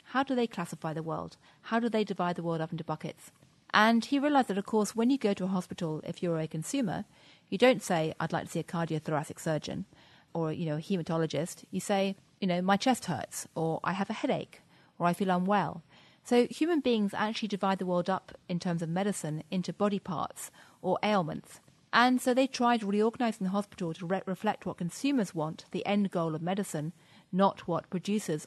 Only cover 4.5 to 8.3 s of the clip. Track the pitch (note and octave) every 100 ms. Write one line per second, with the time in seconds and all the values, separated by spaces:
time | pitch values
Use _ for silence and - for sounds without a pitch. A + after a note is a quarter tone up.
4.5 | G3 - A3 G3+ A3 A#3 C4+ G#3 G3 F#3
5.5 | F#3+ - - E3 D#3 - - F3 E3 D#3
6.5 | D#3+ D#3 C#4 G#3+ - - - - - -
7.5 | G3 B3+ G#3 - E3+ D#3+ - D#3+